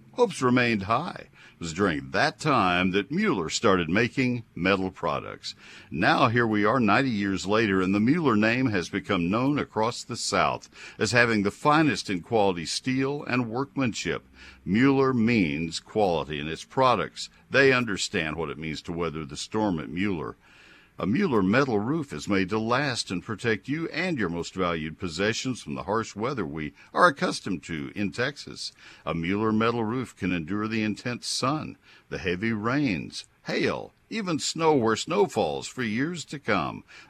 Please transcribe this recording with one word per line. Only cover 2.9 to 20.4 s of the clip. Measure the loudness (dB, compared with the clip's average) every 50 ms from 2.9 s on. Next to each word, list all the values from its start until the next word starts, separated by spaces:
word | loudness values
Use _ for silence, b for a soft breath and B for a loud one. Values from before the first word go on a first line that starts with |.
that | 2 0 0 -2
Mueller | -2 -2 0 0 0 0 -2 -2
started | -2 2 4 6 6 4 4 2
making | 2 2 2 2 0 0 0 0 0 -4 -6 _ -6
metal | 0 2 2 2 2 0 -2
products. | -4 -4 -2 -2 -2 -2 -4 -8 -12 -12 -12 -14 -14 B B B B B B B
Now | -2 0 2 4 4 4 4 4
here | 4 2 2
we | 2 2 2 4
are | 4 4 4
ninety | 4 4 4 4 2 0
years | -2 -2 -2 -2 -2 -2 0
later, | 0 2 2 4 4 4 2
and | 2 2 2
the | 2
Mueller | 4 4 2 4 4 4 4
name | 4 4 2 2 2 0 0
has | 0 0 -2 -2
become | -6 -6 -2 -2 0 0 2 0
known | 0 0 0 0 0 0
across | -2 -2 -2 0 0 0 -2 -4
the | -8 -10 -8
South | -6 -4 0 2 2 2 2 0 -4 -8 -16 B B B B B B
as | -2 2
having | 4 4 4 4 4 2
the | 0 0
finest | -2 0 2 4 4 6 4 2 2 -2 -2 -4
in | -4 -6
quality | -2 0 2 4 4 4 2 0 -4
steel | -6 -6 -4 -2 -2 -2 -2 -2 -2 -4 -6 -6
and | -2 -2 -2 -2 -2
workmanship. | -4 -6 -6 -4 -2 -2 -2 -2 -2 -2 -4 -4 -4 -4 -6 -12 B B B B B B B
Mueller | 0 4 6 6 6 6 6 4 4
means | 4 4 4 4 4 4 4 2 0 -2 -4 -4 -6 -8
quality | -10 -4 0 2 2 4 2 0 -2 -4 -6 -6
in | -6 -6
its | -8 -8 -10
products. | -6 0 2 2 4 4 2 -2 -4 -8 -12 -14 -14 b b b b
They | 2 4 6 6 4
understand | 4 2 -2 -4 -4 -4 -2 -2 -2 -2 -2 -4
what | -4 -6 -6
it | -6
means | -6 -8 -8 -8 -8
to | -8 -8
weather | -6 -4 -4 -4 -4 -6 -8
the | -8 -10
storm | -12 -10 -6 -2 -2 0 0 0 -2
at | -4 -6
Mueller. | -4 -2 -2 -2 -2 -4 -6 -8 -10 _